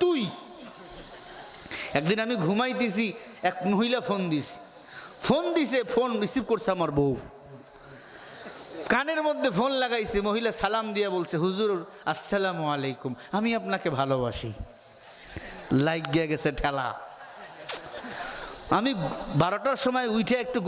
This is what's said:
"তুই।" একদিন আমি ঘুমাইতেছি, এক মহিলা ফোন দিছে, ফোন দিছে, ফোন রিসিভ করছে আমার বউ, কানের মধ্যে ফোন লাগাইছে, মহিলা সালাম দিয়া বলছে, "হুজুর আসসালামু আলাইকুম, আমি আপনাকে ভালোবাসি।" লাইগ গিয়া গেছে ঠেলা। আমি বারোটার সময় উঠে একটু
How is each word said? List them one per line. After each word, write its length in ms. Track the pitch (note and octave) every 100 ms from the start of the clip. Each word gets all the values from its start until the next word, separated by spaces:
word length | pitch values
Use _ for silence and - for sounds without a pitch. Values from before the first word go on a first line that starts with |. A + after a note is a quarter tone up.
"তুই।" 180 | F4+ E4 F#3+ - - - - - - - - - - - - - - - - C#3+
একদিন 200 | D#3 G#3+ A3+
আমি 80 | A#3+ D#3+
ঘুমাইতেছি, 600 | G3+ B3+ B3+ A#3+ F#3+ A3+ - - -
এক 140 | F3+ F3+ F#3
মহিলা 280 | G3 A#3 B3 -
ফোন 120 | G3+ F3+
দিছে, 240 | D3+ A#2 - - - - - - - -
ফোন 180 | C#4 F4
দিছে, 240 | E4+ C4 B3+ A#3
ফোন 160 | - B3+ A3+
রিসিভ 240 | G#3 - G#3+
করছে 180 | - - F#3
আমার 140 | E3 C#3+
বউ, 160 | C#3+ A#2+ - - - - - - - C3 - - - - - - - E3 -
কানের 280 | A3+ C#4+ D#4+
মধ্যে 260 | D4+ D4 C4
ফোন 200 | F#3 C4 C4+
লাগাইছে, 360 | B3+ A#3 G#3+ G3+ G3+
মহিলা 220 | G#3 A#3
সালাম 340 | - G3 A3 A3 G#3
দিয়া 120 | G3+ F#3
বলছে, 200 | E3+ E3
"হুজুর 280 | F3+ F#3+ G#3+ F#3+ E3 - -
আসসালামু 520 | D#3 - G3+ F#3+ F3 D3+
আলাইকুম, 380 | D3 C3+ C3 C3+ B2 - F#3+
আমি 120 | A3+ A3+
আপনাকে 280 | F#3+ F#3+ F3+
ভালোবাসি।" 600 | C3+ C3+ C3 A#2+ A2 A#2 G#2 - - - - - - - - - - - C3 D3
লাইগ 180 | E3 D#3
গিয়া 140 | D3+ D#3+
গেছে 220 | D3+ D#3 C#3
ঠেলা। 280 | D3 C#3 B2+ - - - - - - - - - - - B3 G3 - - - - - F#3
আমি 140 | A#3+ A#3 D3+ - - C#3+
বারোটার 360 | E3+ G3+ C4 C4
সময় 240 | C4 B3+ A#3+ A3
উঠে 180 | G#3 B3
একটু 140 | A#3+ B3